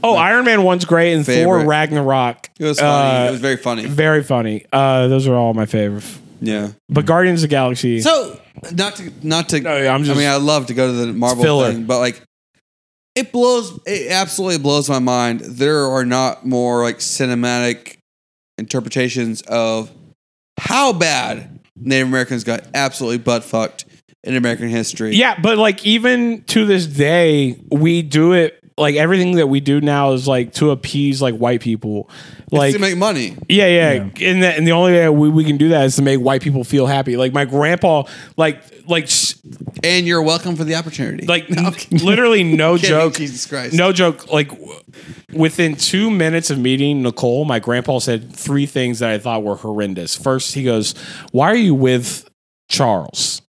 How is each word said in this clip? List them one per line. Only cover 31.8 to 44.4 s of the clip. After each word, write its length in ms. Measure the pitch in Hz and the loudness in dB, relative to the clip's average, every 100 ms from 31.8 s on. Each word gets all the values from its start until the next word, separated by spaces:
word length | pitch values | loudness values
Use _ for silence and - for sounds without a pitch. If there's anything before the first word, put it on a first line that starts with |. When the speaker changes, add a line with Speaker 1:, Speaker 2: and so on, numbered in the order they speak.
| 110 104 - - - - | -4 -8 -10 -18 -20 -20
Speaker 2:
It's 120 | - | -2
Speaker 1:
Like, 220 | 151 139 | 2 2
Speaker 2:
to 60 | 165 | 2
make 180 | 196 180 | 0 0
money. 400 | 208 165 113 - - | 0 0 -4 -10 0
Speaker 1:
Yeah, 200 | 190 196 | 2 4
yeah. 260 | 175 160 | 4 4
Speaker 3:
Yeah. 160 | 131 98 - 185 | 0 -4 -4 0
Speaker 1:
And 120 | 185 | 2
the, 40 | 185 | 2
and 180 | 156 165 | 4 2
the 60 | |
only 180 | 165 180 | 4 4
way 160 | 175 165 | 4 4
we, 220 | 147 151 | 4 4
we 160 | 156 156 | 4 2
can 100 | 143 | 2
do 140 | 156 | 4
that 160 | 160 135 | 4 2
is 100 | 131 | 2
to 60 | |
make 180 | 139 135 | 2 2
white 220 | 123 135 | 2 0
people 240 | 151 135 120 | 0 -2 0
feel 200 | 143 131 | 0 2
happy. 300 | 139 135 120 | 0 -2 0
Like, 160 | 131 | 0
my 140 | 139 131 | 0 0
grandpa, 580 | 135 151 175 196 151 135 - - - | 0 0 2 2 2 -2 -12 -16 0
like, 260 | 160 147 - - - | 0 0 -14 -20 -4
like, 200 | 170 - | -4 0
s- 340 | - - - - - - - | -2 -2 -6 -16 -16 -16 -4
Speaker 2:
And 240 | 165 180 175 | 0 0 2
you're 160 | 170 | 0
welcome 360 | 156 165 180 165 | 0 -2 -4 -4
for 80 | 156 | -4
the 100 | 160 | -4
opportunity. 500 | 165 151 131 - 160 | -6 -6 -6 -6 -2
Speaker 1:
like, 240 | 175 - | -2 -2
Speaker 2:
No, 120 | 170 | -2
I'm 40 | 180 | -2
Speaker 1:
n-, 60 | |
Speaker 2:
kidding. 320 | 170 - 165 170 | -4 -2 0 2
Speaker 1:
literally 380 | 214 240 220 | 4 4 4
no 300 | 170 156 156 | 2 2 2
Speaker 2:
<laughs> 20 | 175 | 2
Kidding, 140 | 190 | 2
Speaker 1:
joke. 240 | 156 160 | 2 2
Speaker 2:
Jesus 320 | 143 147 123 - | -2 -8 -8 -10
Christ. 280 | - 123 165 | -8 -2 0
Speaker 1:
No 180 | 185 | 2
joke. 360 | 185 175 156 - | 2 0 -2 -4
Like, 200 | 151 | -2